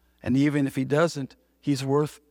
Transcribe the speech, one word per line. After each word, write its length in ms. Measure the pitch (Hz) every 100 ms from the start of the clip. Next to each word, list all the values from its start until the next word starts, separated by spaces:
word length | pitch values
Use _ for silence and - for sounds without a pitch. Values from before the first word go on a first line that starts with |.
| _ _
And 140 | - 135
even 300 | 147 143 135
if 100 | 135
he 80 |
doesn't, 520 | 131 143 165 147 127 - _ _
he's 240 | 143 135
worth 360 | 135 143 151 - _